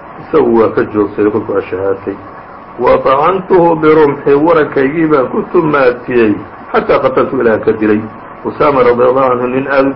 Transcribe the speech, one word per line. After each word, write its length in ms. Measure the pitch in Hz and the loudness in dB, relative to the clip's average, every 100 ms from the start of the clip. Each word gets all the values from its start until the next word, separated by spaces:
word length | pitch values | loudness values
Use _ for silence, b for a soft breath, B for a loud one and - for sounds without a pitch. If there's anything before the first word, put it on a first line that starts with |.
| - - | -20 -20
isagu 340 | - 151 120 | -2 0 2
waa 160 | 113 104 | 2 2
ka 120 | 131 | 0
joogsaday 480 | 117 107 98 - 104 | -2 -2 -2 0 0
kolkuu 260 | 107 - 101 | 0 -4 -6
ashahaatay. 580 | - 92 98 95 - 98 - - - - - - | -6 -6 -4 -4 -8 -10 -14 -20 -20 -20 -18 -4
"وطعنته 840 | 123 131 131 135 165 190 - 180 170 160 | 0 2 2 2 2 -2 0 2 4 2
برمحي"، 580 | 156 156 143 135 151 | 4 4 4 2 0
warankaygii 760 | 143 165 165 143 139 135 165 160 | 2 4 2 0 0 -2 0 0
baan 200 | 147 123 | 0 0
ku 120 | 127 - | -4 -2
tumaatiyey, 840 | 180 160 143 127 120 - 123 110 98 - - - | 0 0 2 0 0 -2 2 2 0 -8 -18 -4
"حتى 240 | 226 - | -4 0
قتلته"، 480 | - 131 135 120 135 | 0 0 0 -2 0
ilaa 160 | 117 104 | 0 0
ka 140 | - | 0
dilay. 300 | 107 107 107 - - - - 113 | 0 0 0 -4 -14 -20 -12 -12
Usaama 380 | - 147 135 | -2 0 2
radiyallahu 480 | 123 117 127 131 131 | 2 2 2 2 0
anhu 160 | 123 123 | 0 -2
nin 180 | 131 135 | -4 -2
aad 180 | 139 | 0
u 60 | 139 | 0